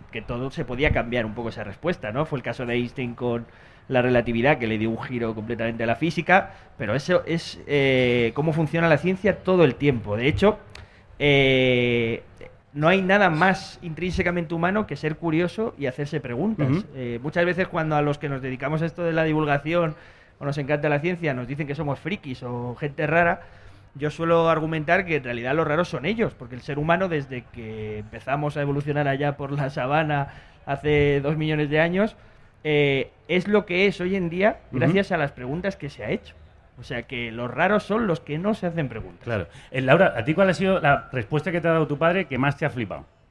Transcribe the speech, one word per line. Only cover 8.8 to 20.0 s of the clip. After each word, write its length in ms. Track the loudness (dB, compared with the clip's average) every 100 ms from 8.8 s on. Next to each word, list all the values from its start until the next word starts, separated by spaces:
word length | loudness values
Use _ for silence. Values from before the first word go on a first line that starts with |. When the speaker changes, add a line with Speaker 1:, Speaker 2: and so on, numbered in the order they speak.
| 4
Speaker 1:
la 80 | 4
ciencia 400 | 2 0 0 0
todo 200 | 2 6
el 120 | 6 6
tiempo. 420 | 2 2 -2 0
De 100 | 0
hecho, 300 | 4 4 2 -8 -20 -20 -20 -20 -2
eh, 1040 | 4 6 6 6 4 4 2 2 0 -2 -8 -20 -20 -20 _
no 140 | 0 4
hay 140 | 4
nada 260 | 4 4 4
más 480 | 4 2 2 -4 -12
intrínsecamente 720 | -12 -6 -4 0 0 0 -2 0
humano 320 | 0 0 -2
que 80 | -4
ser 220 | -4 -4
curioso 580 | 0 0 0 -2 -6 -4
y 80 | -6
hacerse 340 | -4 -6 -6
preguntas. 500 | -6 -4 -2 0 0
Speaker 2:
Ujú. 140 | 0 -2 -10
Speaker 1:
Eh, 240 | -8 -6
muchas 240 | -4 0 0
veces 220 | 0 -2
cuando 280 | -2 0 0
a 60 |
los 160 | 0 -2
que 100 | -4
nos 140 | -6
dedicamos 400 | -6 -6 -4 -2
a 40 | -4
esto 160 | -2
de 100 | -2
la 100 | 0
divulgación 720 | 2 2 2 0 0 0 0 -4